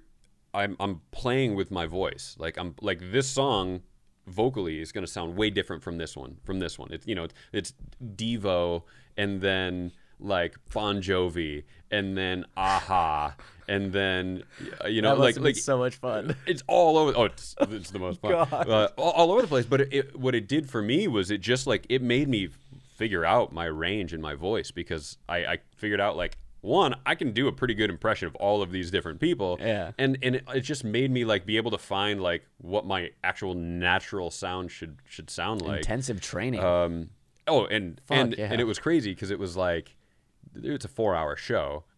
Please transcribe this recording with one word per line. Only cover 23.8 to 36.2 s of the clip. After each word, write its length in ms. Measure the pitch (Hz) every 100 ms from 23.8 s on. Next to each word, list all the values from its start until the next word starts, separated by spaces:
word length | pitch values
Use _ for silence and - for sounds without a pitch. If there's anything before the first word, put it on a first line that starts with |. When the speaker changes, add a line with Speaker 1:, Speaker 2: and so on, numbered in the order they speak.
| 85 104 85
Speaker 1:
in 80 | 82
my 140 | 78
voice, 360 | 73 90 110 -
because 480 | 90 82 85 73 - -
I, 100 | 87
I 140 | 85 87 - -
figured 240 | 107 101
out, 160 | 101 80
like, 220 | 85 - - -
one, 360 | 98 165 156 127 -
I 80 |
can 160 | 165 147
do 140 | 107 120
a 60 |
pretty 220 | - 127
good 140 | 107 107
impression 380 | 85 110 101 85
of 80 |
all 280 | 69 101 104
of 100 | 92
these 180 | 92 87
different 300 | 92 85 80
people. 380 | 160 175 92 87
Speaker 2:
Yeah. 320 | 107 104 85 104
Speaker 1:
And, 220 | 135 135
and 100 | 127
it, 100 | 131 -
it 80 | 131
just 200 | 135 151
made 300 | 110 110 135
me, 120 | 127
like, 220 | 113 104 92
be 100 | 107
able 140 | 113
to 80 | 104
find, 420 | - 98 104 101
like, 240 | 90 85 - _
what 280 | 85 101
my 260 | 92 95 85 -
actual 320 | 90 - 95
natural 760 | 90 85 87 90 95 - 101 85
sound 400 | - 92 92 90
should, 240 | - 82 69 -
should 220 | - 80
sound 320 | - 92 110
like. 160 | 80 76
Speaker 2:
Intensive 420 | - 117 131 101